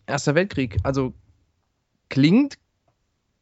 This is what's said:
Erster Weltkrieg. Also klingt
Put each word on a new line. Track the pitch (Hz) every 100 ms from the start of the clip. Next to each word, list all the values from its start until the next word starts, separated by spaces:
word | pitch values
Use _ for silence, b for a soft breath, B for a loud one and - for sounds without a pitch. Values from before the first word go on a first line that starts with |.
| -
Erster | 139 -
Weltkrieg. | 147 202 - 127 104
Also | 139 135 127 - _ _ _ _ _ _ _ _ -
klingt | 135 147 214 285 - _ _ _ _ _ _ _ _